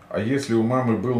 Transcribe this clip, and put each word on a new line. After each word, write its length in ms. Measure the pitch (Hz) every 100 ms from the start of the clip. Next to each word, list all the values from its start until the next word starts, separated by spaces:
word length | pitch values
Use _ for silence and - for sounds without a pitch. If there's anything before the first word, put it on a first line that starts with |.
| -
а 100 | 92
если 360 | 107 135 135
у 100 | 113
мамы 320 | 113 127 120 107
был 180 | 123